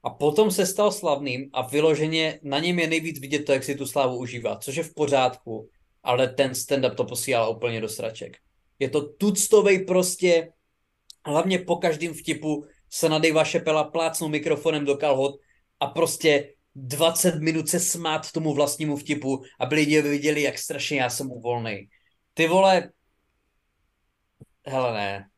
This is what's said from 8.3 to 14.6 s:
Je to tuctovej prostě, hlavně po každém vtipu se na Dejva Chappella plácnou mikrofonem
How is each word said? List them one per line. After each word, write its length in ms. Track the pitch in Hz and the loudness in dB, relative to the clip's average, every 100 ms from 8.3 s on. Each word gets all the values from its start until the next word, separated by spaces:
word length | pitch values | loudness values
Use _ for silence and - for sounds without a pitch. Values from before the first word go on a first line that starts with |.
| - _ _ _ _ | -18 _ _ _ _
Je 120 | 131 | -2
to 180 | 147 147 | -2 -4
tuctovej 760 | - 208 190 - 214 196 185 | -2 0 0 6 6 8 2
prostě, 680 | 185 185 180 - 180 165 165 _ _ _ _ _ _ - - | 4 2 2 0 4 4 2 _ _ _ _ _ _ -16 -2
hlavně 320 | 147 185 180 | 0 2 0
po 180 | 180 165 | 0 0
každém 380 | 175 151 170 | 0 0 -6
vtipu 520 | 156 - 156 156 147 - _ _ | -6 -6 -6 -4 -4 -6 _ _
se 180 | - 160 | -2 0
na 100 | 156 | 2
Dejva 260 | 160 156 | 4 2
Chappella 400 | 156 170 160 156 | 2 0 0 0
plácnou 440 | 147 165 165 160 156 | 0 -2 -2 -2 -4
mikrofonem 560 | 151 160 147 | -4 -2 0